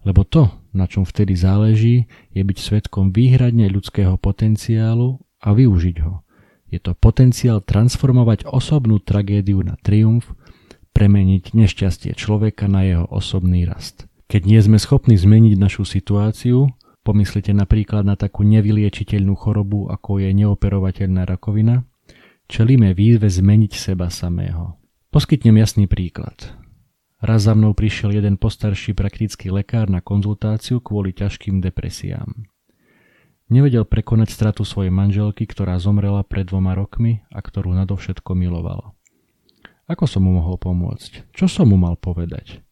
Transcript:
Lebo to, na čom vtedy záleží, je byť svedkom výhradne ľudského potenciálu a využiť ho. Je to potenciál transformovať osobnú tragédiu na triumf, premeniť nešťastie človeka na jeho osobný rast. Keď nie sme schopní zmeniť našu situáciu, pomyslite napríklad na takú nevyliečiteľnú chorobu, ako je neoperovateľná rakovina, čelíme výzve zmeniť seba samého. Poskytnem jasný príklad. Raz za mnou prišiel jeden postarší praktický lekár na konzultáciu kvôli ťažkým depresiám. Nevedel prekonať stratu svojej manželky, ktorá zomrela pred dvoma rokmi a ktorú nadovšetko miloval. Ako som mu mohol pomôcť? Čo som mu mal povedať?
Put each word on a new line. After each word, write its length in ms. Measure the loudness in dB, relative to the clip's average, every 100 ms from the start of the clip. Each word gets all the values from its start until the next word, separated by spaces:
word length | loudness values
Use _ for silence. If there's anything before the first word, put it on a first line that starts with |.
| 2
Lebo 160 | 2
to, 240 | 2 2 2 0 _
na 160 | -4 -4
čom 160 | -2
vtedy 320 | -4 -2 -2 0
záleží, 720 | 2 2 2 2 2 2 0 _ _
je 80 | -4
byť 160 | -4 -4
svedkom 560 | -2 -4 -4 -2 0
výhradne 560 | 2 2 4 2 2 0
ľudského 480 | 0 -6 -2 0 0
potenciálu 1040 | -2 -2 -2 -2 -2 -2 0 0 -2 -4 _ _
a 80 | 0
využiť 440 | 4 4 4 0 -2
ho. 240 | -6 -6 _ _ _ _ _
Je 80 | -10
to 160 | -8 2
potenciál 640 | 2 4 2 2 0 -2
transformovať 880 | 0 0 2 0 2 2 2 0 -2
osobnú 480 | -4 0 0 2 0
tragédiu 560 | 0 -2 0 -2 0 -2
na 160 | -2 -6
triumf, 560 | 0 2 4 2 -2 -18 _ -20 _ -20 _ 2
premeniť 560 | 4 4 4 0 0
nešťastie 640 | 2 2 2 -4 -4 -8 -8
človeka 560 | -4 -2 -2 -2 -2
na 160 | 0 0
jeho 160 | 0
osobný 640 | -2 -6 -4 -4 0 0 -2
rast. 400 | -6 -14 _ -20 _ _
Keď 100 | -2 4
nie 120 | 4
sme 160 | 6 4
schopní 400 | 4 0 4 4
zmeniť 400 | 6 6 6 4
našu 240 | 0 -2
situáciu, 880 | -6 -6 -2 -2 -2 -4 -2 0 0 -4 _ _
pomyslite 480 | -2 0 0 -4 -2
napríklad 560 | 0 2 0 0 -2 -2
na 80 | -2
takú 320 | -4 0 2
nevyliečiteľnú 880 | 4 2 0 -2 -4 -4 -2 0 -2
chorobu, 560 | -2 -2 -2 -4 -6
ako 320 | -10 -6 -4
je 80 | 0
neoperovateľná 960 | 2 2 0 0 0 -2 -4 -2 -2 -2
rakovina, 560 | -6 -4 0 2 0 -4 _ _ _ _ _ _
čelíme 400 | -2 2 4 4 4
výzve 320 | 4 4 4
zmeniť 480 | 2 4 4 2 -2
seba 320 | -6 -4 -6
samého. 640 | -6 -6 -6 -6 -8 -10 -14 _ _ _
Poskytnem 480 | -2 0 2 4 4
jasný 240 | 4 0 0
príklad. 640 | 0 -4 -10 -14 -16 -20 -20 -20 _ _ _ _ _
Raz 240 | 0 2 4
za 80 |
mnou 240 | 4 4 2
prišiel 320 | -2 -2 -4
jeden 240 | -2 0
postarší 560 | 0 -2 -2 -6 -4 -6
praktický 640 | -4 -4 -4 -8 -6 -6
lekár 320 | -6 -4 -4 -2
na 160 | -4
konzultáciu 800 | -2 -4 -2 -4 -4 -6 -4 -6
kvôli 320 | -4 -6 -6
ťažkým 480 | -6 -8 -6 -4 -4
depresiám. 880 | -4 -6 -10 -10 -12 -10 -12 -14 -20 _ _ _ _ _ _ _ _ _ _
Nevedel 400 | 2 4 2 0
prekonať 480 | -4 -2 0 0
stratu 320 | -2 -4 -2 -6
svojej 240 | -4 -2
manželky, 560 | 0 0 0 -2 -4 -10
ktorá 320 | -6 -4 -2
zomrela 480 | 0 0 0 -2 -4
pred 240 | -6 -4
dvoma 240 | -2 -2
rokmi 480 | -2 -6 -2 -2 -2 _
a 80 | -16
ktorú 320 | -10 -8 -4
nadovšetko 640 | -2 -2 -4 -8 -12 -6
miloval. 640 | -4 -2 -4 -6 -10 -14 _ _ _ _ _ _ _ -20 _ _
Ako 240 | -4 -2
som 160 | 0 2
mu 120 | 2
mohol 200 | 0 -6
pomôcť? 720 | -4 -4 -4 -8 -16 -20 -20
Čo 160 | -4 -4
som 240 | 2 4
mu 80 | 4
mal 160 | 2
povedať? 680 | -4 -8 -8 -8 -10 -16 -20 _